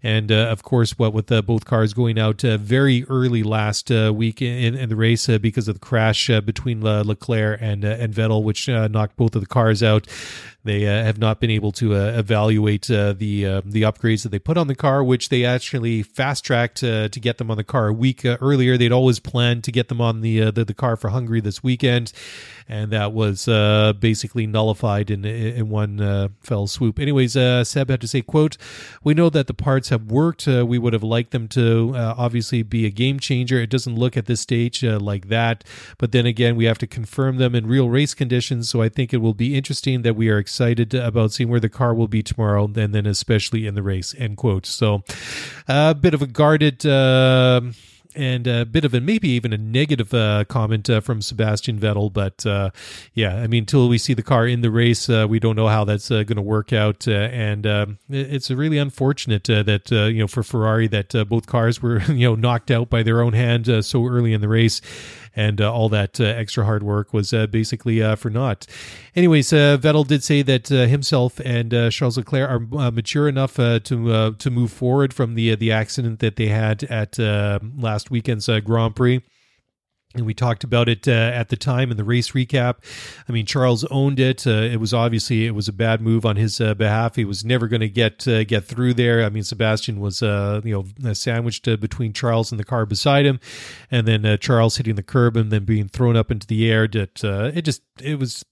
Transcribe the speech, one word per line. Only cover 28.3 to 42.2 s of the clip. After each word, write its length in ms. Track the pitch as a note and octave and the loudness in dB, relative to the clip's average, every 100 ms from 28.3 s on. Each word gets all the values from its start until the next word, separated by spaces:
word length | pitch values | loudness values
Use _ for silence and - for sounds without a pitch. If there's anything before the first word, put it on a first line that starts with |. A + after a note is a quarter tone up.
| D#3 D3+ - - - - - | 2 2 -2 -18 -18 -20 -4
"We 100 | D3 | 0
know 160 | D3+ E3+ | 4 4
that 180 | D#3 C3 | 2 -2
the 60 | |
parts 360 | B2+ - C3+ - | -2 0 0 0
have 220 | A#2 A2 | -4 0
worked. 360 | A#2+ E3 D#3+ - | 0 0 0 0
Uh, 180 | B2+ A#2+ | 2 2
we 120 | B2 | 0
would 160 | A#2+ | 0
have 100 | A2+ | 0
liked 280 | A2 A#2 A#2+ | 0 -2 -2
them 160 | B2+ A2+ | -6 -2
to, 440 | B2+ A#2 A2+ A#2 C3 | 2 4 4 2 -2
uh, 200 | A2+ A#2 | -4 -2
obviously 460 | A#2+ A#2+ A2 B2 | -2 -2 -2 -4
be 220 | A2 A#2 G#2+ | -2 -2 -2
a 60 | |
game 280 | G2+ B2+ C#3 | 0 -2 -2
changer. 400 | - B2+ B2 B2 | -2 -2 0 0
It 100 | A2+ | 0
doesn't 260 | B2+ B2 A#2 | -2 -2 -2
look 220 | B2 B2 | -2 -2
at 80 | A2 | -2
this 160 | A#2 | -4
stage, 420 | - A#2+ A#2+ - | -2 -2 0 -2
uh, 160 | A#2+ G#2+ | -2 -2
like 300 | G2+ G2+ F#2+ | -2 -6 -2
that. 340 | A2+ A#2 A2+ - - - - | 0 0 -2 -8 -20 -20 -4
But 140 | A#2+ | 0
then 140 | A#2+ A#2+ | 2 0
again, 300 | A2+ A#2+ A#2 | 2 2 4
we 80 | A2+ | 2
have 120 | A2+ | 0
to 80 | - | -4
confirm 500 | - A2 - C3+ C3 | -8 -8 -2 -2 2
them 180 | B2+ A#2+ | 0 0
in 100 | G#2+ | 2
real 240 | B2+ B2 | 2 2
race 240 | B2 D3 | 2 0
conditions. 560 | - B2+ B2 - B2 A#2 | -2 -2 0 -2 -4 -2
So 120 | A#2+ | 0
I 80 | A2 | 0
think 240 | - B2 | 0 -2
it 40 | B2+ | 0
will 160 | A2+ | 0
be 220 | G#2 A#2+ C#3 | 0 0 -2
interesting 480 | C3+ C#3+ - B2+ | -4 -4 -2 0
that 120 | A#2 A2 | 0 2
we 140 | A2+ | 2
are 80 | G#2 | 2
excited 560 | G2+ - A#2+ A#2 A2+ | 0 0 0 2 0
about 380 | B2+ A#2+ A2 A2 | 0 0 2 0
seeing 180 | - A#2+ | 0 0
where 100 | A#2+ | 0
the 100 | A2 | 0
car 240 | - B2 | 0 0
will 140 | A#2 A2+ | 2 0
be 140 | A2 | 0